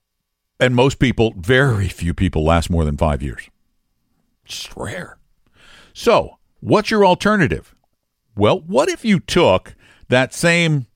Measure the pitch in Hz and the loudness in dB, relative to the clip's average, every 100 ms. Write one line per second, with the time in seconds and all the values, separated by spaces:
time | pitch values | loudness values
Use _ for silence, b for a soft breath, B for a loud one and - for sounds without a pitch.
0 | _ _ _ _ _ - 127 123 135 - | _ _ _ _ _ -2 0 2 0 2
1 | 127 113 113 98 85 127 139 104 90 - | 0 0 -2 -2 0 2 2 0 -4 -4
2 | 85 76 92 80 78 85 - 82 78 69 | -6 -2 -2 0 0 0 0 -2 -2 -2
3 | 78 69 67 - - _ _ _ _ _ | -2 -2 -6 -12 -18 _ _ _ _ _
4 | _ _ _ _ - - - - 135 - | _ _ _ _ -18 -16 -16 -14 -12 -12
5 | - - _ _ _ b b b b b | -16 -20 _ _ _ b b b b b
6 | 226 175 - - _ _ 110 190 - 220 | 2 2 0 -12 _ _ 0 0 2 2
7 | 190 180 202 208 131 113 - _ _ _ | 2 2 2 2 0 -2 -10 _ _ _
8 | _ _ _ 101 107 180 160 226 339 330 | _ _ _ 0 2 2 -2 -2 0 -2
9 | 226 185 - 180 131 92 - - b b | 0 -2 0 2 2 2 -2 -20 b b
10 | b 123 131 - 170 170 165 147 120 | b 0 0 -2 0 0 0 -2 -4